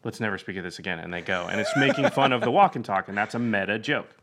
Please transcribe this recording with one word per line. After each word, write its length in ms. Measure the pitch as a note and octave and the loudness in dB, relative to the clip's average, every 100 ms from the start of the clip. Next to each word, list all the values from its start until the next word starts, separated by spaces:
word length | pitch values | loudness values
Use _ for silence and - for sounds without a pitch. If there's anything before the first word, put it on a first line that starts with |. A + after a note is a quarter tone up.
Let's 160 | A#2 - | -10 -4
never 180 | A2 F#2+ | -2 -2
speak 180 | - F#2+ | -6 -8
of 60 | |
this 140 | F2 F2 | -8 -8
again." 220 | F#2 E2+ | -6 -6
And 120 | E2+ | -6
they 100 | F2 | -8
go. 260 | E2+ F#2 F2 | -2 -2 0
And 100 | G2 | -2
it's 160 | G#2+ - | 0 2
making 320 | C#3 C#3 C#3 | 2 4 2
fun 200 | C#3 C3+ | 4 4
of 100 | B2+ | 4
the 100 | - | 2
walk 240 | E3+ G3 C#3 | 6 4 4
and 100 | G#2+ | -2
talk, 220 | F#2+ F#2 | -2 -2
and 100 | G2+ | -2
that's 160 | G#2+ | -2
a 60 | A#2+ | -2
meta 400 | A#2+ G#2 F#2+ G#2+ | 0 0 0 -2
joke. 360 | G#2+ C3+ - _ | 0 -2 -4 _